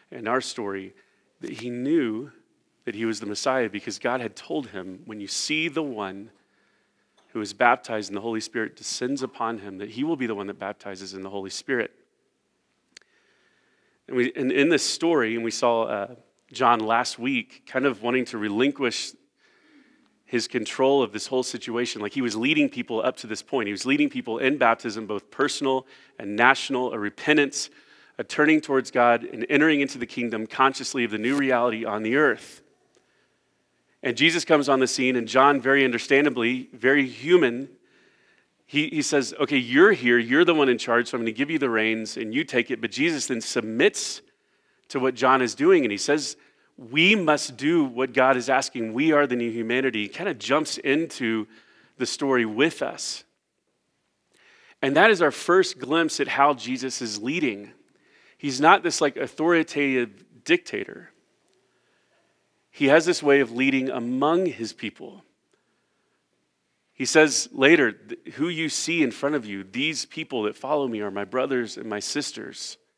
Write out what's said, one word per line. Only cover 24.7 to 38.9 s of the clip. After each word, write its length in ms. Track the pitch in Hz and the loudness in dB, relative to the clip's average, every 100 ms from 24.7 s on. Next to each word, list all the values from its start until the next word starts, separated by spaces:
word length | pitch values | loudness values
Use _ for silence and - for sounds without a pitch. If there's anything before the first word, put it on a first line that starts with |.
| 117 117 107 107 | 2 -2 -8 -8
both 220 | 104 - | -8 -8
personal 560 | - 139 - 139 131 - - _ - | -2 -2 -2 -2 -2 -4 -16 _ -14
and 160 | 104 104 | -8 2
national, 560 | 123 135 - 131 127 | 4 4 0 -4 -4
a 60 | 117 | -4
repentance, 680 | 104 - - 151 139 - - - _ _ _ - | -6 -4 2 2 2 -2 -10 -14 _ _ _ -12
a 60 | |
turning 380 | 117 - 151 156 | -6 0 4 2
towards 320 | 151 135 123 | 2 -2 0
God, 320 | 127 120 117 | 2 4 4
and 200 | 117 113 113 | 0 -8 -2
entering 320 | 143 156 151 | 2 2 2
into 180 | 139 135 | 0 -6
the 80 | 120 | -10
kingdom 400 | - 117 110 110 | -6 -6 -6 -6
consciously 560 | - 135 131 127 135 | 2 2 2 -4 -2
of 80 | 117 | -2
the 80 | 107 | -2
new 180 | 113 143 | -2 0
reality 480 | 135 123 123 110 | 0 2 0 -2
on 200 | 113 107 | -4 -4
the 100 | 110 | 0
earth. 480 | 135 151 107 - - _ _ _ _ _ _ _ _ _ _ _ _ _ _ | 2 2 0 -6 -20 _ _ _ _ _ _ _ _ _ _ _ _ _ _
And 120 | 131 117 | -6 2
Jesus 280 | 160 165 | 2 2
comes 240 | - 156 139 | 4 4 4
on 100 | 131 | 4
the 80 | 127 | 2
scene, 300 | - 127 127 | 2 0 0
and 100 | 110 | 2
John, 340 | 123 139 143 | 6 6 6
very 240 | 123 139 | 4 4
understandably, 840 | 135 117 - 139 147 123 117 127 - | 2 0 2 4 4 2 0 -2 -6
very 340 | 123 123 143 135 | -2 2 4 2
human, 640 | 110 139 180 131 120 139 - _ _ _ _ _ _ _ _ _ | -4 2 4 4 0 -8 -16 _ _ _ _ _ _ _ _ _
he, 220 | 147 | -2
he 140 | 156 | 0